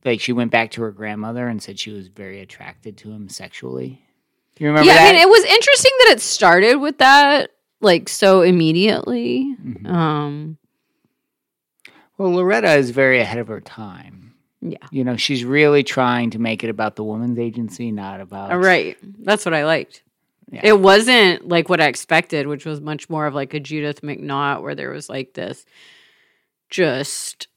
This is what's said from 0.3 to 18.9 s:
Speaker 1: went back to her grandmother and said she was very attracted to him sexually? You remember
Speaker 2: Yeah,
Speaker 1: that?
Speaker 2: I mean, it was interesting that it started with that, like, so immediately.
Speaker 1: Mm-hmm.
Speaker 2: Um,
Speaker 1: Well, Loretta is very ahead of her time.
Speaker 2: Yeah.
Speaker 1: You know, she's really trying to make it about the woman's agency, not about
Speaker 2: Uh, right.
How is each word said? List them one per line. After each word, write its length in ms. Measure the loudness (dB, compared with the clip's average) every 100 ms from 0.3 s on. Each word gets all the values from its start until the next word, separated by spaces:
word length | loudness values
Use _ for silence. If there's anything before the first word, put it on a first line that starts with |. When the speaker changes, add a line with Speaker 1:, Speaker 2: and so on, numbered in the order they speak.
Speaker 1:
went 180 | -4 -2
back 220 | -2 -2
to 100 | -6
her 80 | -10
grandmother 560 | -10 -12 -10 -10 -8 -8
and 160 | -10
said 160 | -12 -16
she 140 | -14
was 160 | -14 -18
very 320 | _ -18 -18
attracted 560 | -20 -20 -20 -20 -20 -20
to 140 | -20
him 160 | -18 -18
sexually? 720 | -18 -18 -18 -14 -12 -12 -16 _ _ _ _ _ _
You 80 | 0
remember 220 | 6 8
Speaker 2:
Yeah, 60 | 8
Speaker 1:
that? 140 | 8
Speaker 2:
I 20 |
mean, 100 | 8
it 60 | 8
was 160 | 8
interesting 480 | 6 2 4 4 2 4
that 80 | 4
it 60 | 4
started 540 | 0 2 4 6 4 2
with 180 | -2 2
that, 540 | 6 6 6 2 -2 _ _ _
like, 280 | 2 2 0
so 340 | 0 4 6
immediately. 1120 | 4 4 2 2 0 -2 -4 -6 -4 -4 -4 -8
Speaker 1:
Mm-hmm. 240 | -14 -14 -6
Speaker 2:
Um, 720 | -2 -2 -4 -6 -10 -14 -16 _ _ _ _ _ _ _ _ _ _ _ _ -20 _ _ _
Speaker 1:
Well, 140 | -2
Loretta 400 | 0 0 0 2
is 160 | 2 2
very 300 | 0 2 2
ahead 180 | 0 -6
of 80 | -10
her 140 | -12
time. 760 | -16 -20 -18 -20 -20 -20 -20 _ _ _
Speaker 2:
Yeah. 180 | -14 -14 -12
Speaker 1:
You 140 | -6
know, 120 | -4 -4
she's 280 | -4 -6
really 400 | -2 2 4 4
trying 460 | 0 -2 -2 -2 -4
to 100 | -4
make 240 | -6 -6
it 40 | -8
about 280 | -6 -8 -6
the 80 |
woman's 340 | -10 -8 -6 -6
agency, 540 | -8 -8 -12 -10 -10
not 280 | -10 -12 -14
about 300 | -16 -14 -8
Speaker 2:
Uh, 40 | -2
right. 420 | 0 0 -2